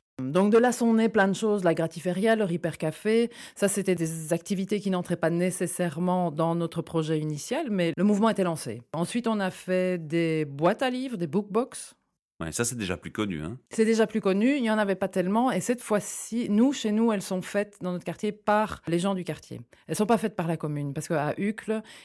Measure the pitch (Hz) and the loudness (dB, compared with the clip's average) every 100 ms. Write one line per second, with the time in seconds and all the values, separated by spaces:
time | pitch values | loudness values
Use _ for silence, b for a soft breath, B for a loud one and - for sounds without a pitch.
0 | _ - 131 180 202 226 247 233 233 220 | _ -8 0 4 6 6 6 4 4 4
1 | 226 220 196 180 220 208 175 165 165 165 | 4 4 4 4 2 2 2 2 0 -2
2 | 180 180 226 220 190 170 170 - 160 - | -4 0 2 2 2 -2 -4 -2 -4 -2
3 | 214 226 233 B B - 196 202 190 175 | 2 2 2 B B 0 0 2 0 0
4 | 165 165 156 170 - 190 190 208 202 180 | 0 -4 -2 -2 -2 -4 -2 -2 0 -2
5 | 175 170 165 170 180 175 170 - 175 156 | -2 0 2 2 0 0 -4 -2 -2 0
6 | 180 185 175 151 165 170 165 165 160 165 | 0 2 0 0 0 0 -2 -4 -2 -2
7 | 156 156 156 151 - 285 277 196 165 165 | 0 -2 -2 -6 -4 -4 -2 0 0 2
8 | 208 202 220 202 185 160 127 113 - 160 | 2 4 2 2 0 -2 -6 -10 -8 -4
9 | 175 240 233 214 190 - - 185 185 180 | -2 -2 -2 0 -2 -4 -2 0 0 -2
10 | 151 170 165 160 147 139 175 226 262 254 | -2 0 2 0 -2 2 2 2 -2 -2
11 | 262 208 165 185 208 202 247 - - _ | -6 -6 -2 -2 -2 -2 -2 -8 -18 _
12 | _ _ _ - 80 78 120 120 92 87 | _ _ _ -10 -6 -2 -2 -2 -4 -4
13 | 87 - 104 78 78 127 - - 220 220 | -6 -4 -4 -4 -6 -10 -6 0 2 2
14 | 214 220 196 190 247 285 226 214 202 185 | 2 0 0 2 2 2 0 0 0 0
15 | 190 190 180 220 254 180 - 247 - 208 | -2 -2 0 2 2 0 -2 -2 0 0
16 | 208 - - 233 233 208 262 262 214 214 | -2 -10 -6 -4 2 4 4 2 0 2
17 | 226 202 - 185 - 202 208 - 180 180 | 2 0 -2 -4 -2 -4 -4 -6 -6 -6
18 | - - 214 208 - 208 214 - - 170 | -6 -6 -6 -4 0 2 2 -4 -2 0
19 | 196 190 160 151 - 120 - b - 160 | 0 -2 -4 -8 -10 -16 -16 b -6 -2
20 | 214 226 220 - 165 160 151 147 143 147 | 2 2 0 -2 -2 -2 -4 -4 -4 -6
21 | - 156 147 - 202 220 - 220 214 B | -2 -2 0 -2 -2 -4 -4 -6 -6 B